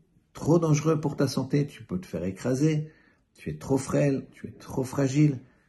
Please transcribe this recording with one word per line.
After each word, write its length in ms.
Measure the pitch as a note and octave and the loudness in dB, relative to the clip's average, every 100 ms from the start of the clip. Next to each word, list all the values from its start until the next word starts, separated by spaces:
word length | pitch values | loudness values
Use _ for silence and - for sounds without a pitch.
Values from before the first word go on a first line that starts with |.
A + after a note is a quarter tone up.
| _ _ _ | _ _ _
trop 280 | - A2+ E3+ | -4 2 4
dangereux 420 | D#3+ D3 D3+ D#3+ | 4 2 2 0
pour 160 | D3+ - | 0 -2
ta 100 | C#3 | -2
santé, 400 | - B2+ C#3+ C#3+ | -2 -2 0 -2
tu 160 | - | -6
peux 160 | A2+ F#2 | -8 -8
te 60 | - | -6
faire 180 | E2+ | -6
écraser, 640 | F2 F#2 B2 C3 D#3 D#3 D3+ - _ _ _ | -6 -4 -4 0 2 2 -4 -10 _ _ _
tu 160 | _ - | _ -10
es 80 | D3+ | -8
trop 200 | - C3+ | -2 -2
frêle, 500 | - C#3+ D3 C3+ - | 0 0 2 0 -4
tu 160 | - - | -14 -16
es 40 | |
trop 320 | - - - | -16 -10 -6
fragile, 560 | B2 - C#3 C#3 D3+ B2+ - _ | -6 -2 0 4 4 4 -8 _